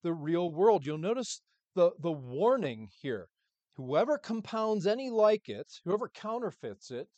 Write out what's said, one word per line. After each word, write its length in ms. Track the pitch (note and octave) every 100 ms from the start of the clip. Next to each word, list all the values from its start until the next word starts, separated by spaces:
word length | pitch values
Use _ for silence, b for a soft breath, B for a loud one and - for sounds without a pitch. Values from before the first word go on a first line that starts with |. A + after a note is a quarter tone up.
the 100 | F3
real 400 | E3 D3 E3+ F3
world. 320 | D#3 G#3+ G3
You'll 140 | C3+ D#3
notice 420 | F3 B3 A#3 - _ _ _
the, 180 | F#3+ F3 E3+
the 120 | E3
warning 760 | D3+ B2 C3 G#3+ C4 D#3 A2+ G#2+ _
here. 280 | C3+ G#2+ E2+ _ _ _ _ -
"Whoever 420 | B2+ D3 A#3+ C#4+
compounds 680 | - A3+ - A3 A3 G#3+ F3+
any 220 | A#3 C4
like 400 | A3 G#3+ G#3+ -
it, 180 | G#2 - -
whoever 240 | E3 G#3 -
counterfeits 840 | - G#3+ A3+ A3+ - B2 G2+ -
it 180 | B2 E3+